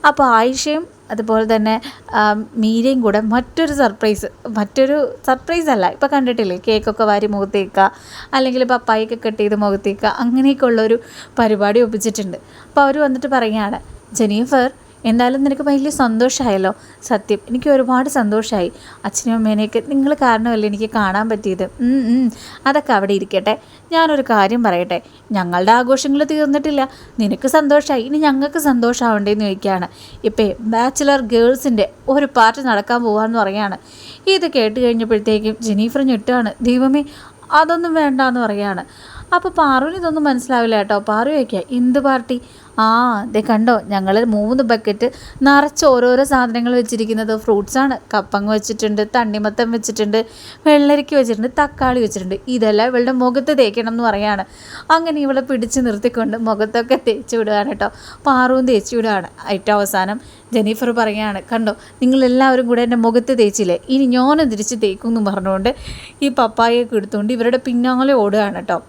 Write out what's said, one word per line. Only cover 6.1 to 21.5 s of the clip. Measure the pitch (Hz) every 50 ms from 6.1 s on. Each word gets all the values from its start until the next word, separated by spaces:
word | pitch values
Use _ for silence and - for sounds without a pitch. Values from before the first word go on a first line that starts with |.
| 285
കണ്ടിട്ടില്ലേ, | 277 262 247 240 240 220 190 180 185 -
കേക്കൊക്കെ | 226 220 214 220 226 214 220 226 214
വാരി | 202 208 214 214 208
മുഖത്ത് | 202 196 196 - 202
വയ്ക്കുക, | 190 190 - 196 190 196 - - - - - - - - -
അല്ലെങ്കിൽ | 269 262 262 247 254 254 240 254
പപ്പായൊക്കെ | 240 - - 220 220 220 220 240 226 -
കട്ട് | 226 214 220
ചെയ്ത് | 208 208 214 208 208
മുഖത്ത് | 202 196 196 196 202
വയ്ക്കുക, | 196 202 - 214 - - 247
അങ്ങനെയൊക്കെ | 240 240 262 262 277 277 277 269 240
ഉള്ളൊരു | 233 220 220 220 226 233 - - - - - - - -
പരിപാടി | 233 220 214 196 202 202 208 233 247
ഒപ്പിച്ചിട്ടുണ്ട്. | 214 226 208 196 226 202 - 202 185 175 - - - - - -
അപ്പോൾ | - - 294 285
അവർ | 269 269 302 302
വന്നിട്ട് | 277 262 254 294 269 269
പറയുകയാണ്, | 262 233 220 214 220 208 202 233 - - - - - - - 226 -
"ജെന്നിഫർ, | 226 208 208 214 247 254 285 262 247 262 - - - - - - - 226
എന്തായാലും | 220 233 247 247 262 269 277
നിനക്ക് | 285 277 269 285
വലിയ | 285 277 277 269 302 294 -
സന്തോഷമായല്ലോ. | 269 233 220 220 247 262 254 - 269 240 196 190 190 190 - - - - - - -
സത്യം, | - 240 196 - - 208 208 - -
എനിക്ക് | 233 254 - 302 277
ഒരുപാട് | 262 254 240 254 254 262 277 -
സന്തോഷമായി. | 277 226 208 208 220 214 - 240 202 175 - - - - - - - -
അച്ഛനും | 208 - - - 247 226
അമ്മേനെയൊക്കെ | 226 220 214 214 208 214 214 - 226 - 277
നിങ്ങൾ | 285 277 269 277 302 294 277
കാരണമല്ലേ | 247 226 220 226 240 233 220 208 208
എനിക്ക് | 208 202 220 214 220
കാണാൻ | 226 208 190 185 202 220 226
പറ്റിയത്. | 226 202 214 202